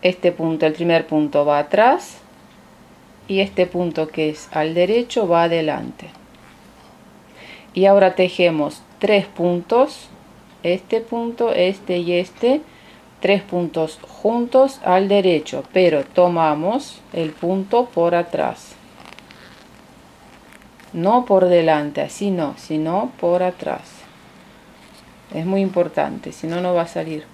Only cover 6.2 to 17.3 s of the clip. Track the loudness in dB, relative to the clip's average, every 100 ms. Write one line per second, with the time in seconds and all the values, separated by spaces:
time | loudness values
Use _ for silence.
6.2 | -20 -20 -20 -20 -20 -20 -20 -20 -20 -20
7.2 | -20 -20 -20 -20 -10 2 6 6 6 4
8.2 | 0 2 0 2 -4 -6 -20 -6 0 0
9.2 | 0 -4 -2 -2 0 0 0 -2 -20 -20
10.2 | -20 -20 -20 -8 -4 -4 -2 -6 -4 -6
11.2 | -6 -4 -2 0 0 -2 -6 -4 -2 -2
12.2 | -4 -2 0 0 -4 -20 -20 -20 -20 -6
13.2 | 0 0 0 -4 -4 -4 -6 -6 -20 -4
14.2 | -2 -2 0 2 2 0 0 0 4 2
15.2 | 4 0 -2 -10 -2 2 4 2 0 2
16.2 | 2 4 0 0 -2 -4 -6 -20 -10 -6
17.2 | -6